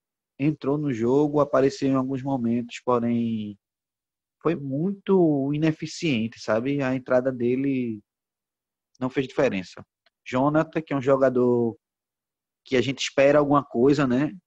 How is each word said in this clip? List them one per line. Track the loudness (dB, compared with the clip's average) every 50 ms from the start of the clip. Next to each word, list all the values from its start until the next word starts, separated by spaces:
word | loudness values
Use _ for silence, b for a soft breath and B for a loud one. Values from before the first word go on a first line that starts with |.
| _ _ _ _ _ _ _ -4
entrou | -2 -2 -2 -2 -4 -4 -4
no | -2 -2 -4 -2
jogo, | -2 0 2 2 2 2 2 2 0
apareceu | 0 2 2 2 2 2 0 0 -2 0
em | 0
alguns | 0 -2 -2 -4 -6 -4
momentos, | -4 -4 -2 -2 -2 -2 -2 -4 -8 -12 -8 -2
porém | 0 0 0 0 0 -2 -2 -2 -2 -4 -6 -8 -10 -12 _ _ _ _ _ _ _ _ _ _ _ _ _ _ _ _ _
foi | -2 -2 -2
muito | -2 -4 -6 -4 -2 -2 -4 -4 -4 -2 2 2 4 4 4 2 2 0 -2 -2
ineficiente, | 0 0 0 -2 -2 -8 -12 -8 -4 -2 0 0 0 -2 -4 -6 -8
sabe? | -4 -2 0 0 0 -2 -2 -2
A | -2 -2 -2
entrada | -4 -2 0 0 2 2 0 -2
dele | -2 0 0 0 0 0 -2 -2 -2 -4 -4 -6 -8 _ _ _ _ _ _ _ _ _ _ _ _ _ _ _ _ _ _ _
não | -8 -6 -4
fez | -2 -4 -4
diferença. | -4 -2 0 0 0 0 -2 -8 -8 -14 -20 -20 _ _ _ _ _ _ _ -12
Jonathan, | -6 -2 0 0 2 2 0 0 0 -4 -8
que | -6 -4 -6
é |
um | -2
jogador | 2 2 4 4 4 4 4 4 2 2 2 2 0 -2 -4 _ _ _ _ _ _ _ _ _ _ _ _ _ _ _ _ _ _
que | -2 0
a | 0
gente | 0 0 -4 -6
espera | -6 -4 2 4 4 6 6 4
alguma | 4 4 2 2 0
coisa, | 0 0 2 4 4 4 4 2
né? | 0 0 0 -2 -2 -6 -10 _